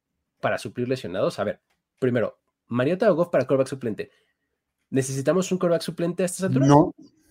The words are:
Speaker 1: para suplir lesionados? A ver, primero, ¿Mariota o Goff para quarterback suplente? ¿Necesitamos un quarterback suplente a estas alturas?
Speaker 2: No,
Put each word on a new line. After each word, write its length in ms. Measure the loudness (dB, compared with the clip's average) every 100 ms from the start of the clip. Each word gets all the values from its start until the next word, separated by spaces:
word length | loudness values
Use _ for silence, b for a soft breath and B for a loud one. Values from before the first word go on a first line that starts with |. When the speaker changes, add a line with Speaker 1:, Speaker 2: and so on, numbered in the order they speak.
| _ _ _ _
Speaker 1:
para 160 | -4 -4
suplir 300 | -6 -6 -4
lesionados? 520 | -4 -6 -4 -4 -2
A 40 |
ver, 180 | -6 -6 _ _ _ -4
primero, 420 | 0 0 -2 -6 _ _ -8
¿Mariota 440 | -2 0 2 2
o 40 | 2
Goff 140 | 2
para 160 | 0 2
quarterback 220 | 0 0
suplente? 440 | -4 -8 -8 -10 _ _ _ _ _ _ _ -6
¿Necesitamos 600 | -2 -2 -2 0 0 0
un 60 | 0
quarterback 240 | 0 0
suplente 420 | -2 -6 -4 -2
a 20 | -4
estas 160 | -4
alturas? 240 | -2 2 6
Speaker 2:
No, 260 | 8 6 -2 -20 _ _